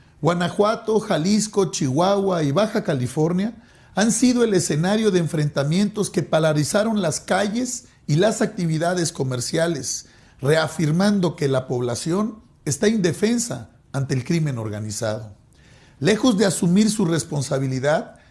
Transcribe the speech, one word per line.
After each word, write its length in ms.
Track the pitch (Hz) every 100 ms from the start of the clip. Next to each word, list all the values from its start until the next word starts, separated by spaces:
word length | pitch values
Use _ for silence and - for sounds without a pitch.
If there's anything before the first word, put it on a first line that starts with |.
| - _
Guanajuato, 800 | 147 175 170 - 208 226 - 214
Jalisco, 680 | 214 160 175 208 214 202 190
Chihuahua 720 | - 139 135 185 202 196 170
y 100 | 147
Baja 320 | 147 214 220
California 720 | - 139 123 - 160 175 214 - - - -
han 180 | - 226
sido 320 | - 254 247
el 120 | 233 190
escenario 560 | - 147 175 214 214
de 80 | 185
enfrentamientos 920 | 160 160 147 151 139 175 208 208 196
que 140 | 180
paralizaron 800 | 147 160 160 151 143 208 220 214
las 160 | 170 -
calles 680 | - 190 208 226 254 - - _ -
y 80 | 147
las 260 | 208 220
actividades 680 | 220 - 170 160 170 180 165
comerciales, 960 | - 135 127 - 160 170 147 120 - - - - -
reafirmando 920 | 135 160 156 - 151 165 202 202 175 -
que 120 | 143
la 200 | 131 127
población 760 | 127 123 117 160 180 220 - - _ -
está 220 | 131 214
indefensa 840 | 226 175 - 208 240 - 123 113 _ _ 135
ante 180 | 135
el 120 | 135 -
crimen 320 | 170 151 123
organizado. 760 | 107 104 107 104 110 110 113 - _ _ _ - - _
Lejos 380 | 139 214 254 196
de 80 | 202
asumir 460 | - 175 185 220
su 140 | 214 175
responsabilidad, 1120 | 165 - 147 127 135 135 131 139 165 240 - -